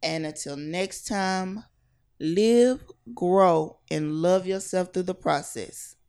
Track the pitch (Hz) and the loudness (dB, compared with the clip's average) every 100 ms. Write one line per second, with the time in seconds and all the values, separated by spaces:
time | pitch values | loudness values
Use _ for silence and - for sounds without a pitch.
0 | 156 160 156 151 - 143 151 170 190 - | -4 -4 -6 -8 -10 -10 -8 -6 -6 -8
1 | - 208 190 190 185 196 - _ _ _ | -6 -4 -2 -2 -4 -8 -14 _ _ _
2 | _ _ 151 175 220 240 247 254 - - | _ _ -2 2 4 6 6 2 -6 -20
3 | - 240 180 190 185 165 156 - _ 156 | -18 -4 2 6 6 6 0 -8 _ -4
4 | 151 151 170 185 185 190 190 185 180 180 | -2 0 2 2 2 -6 -4 -4 -2 -4
5 | 185 185 170 147 - - 98 - - - | -4 -4 -2 -2 -2 -10 -12 -14 -20 -20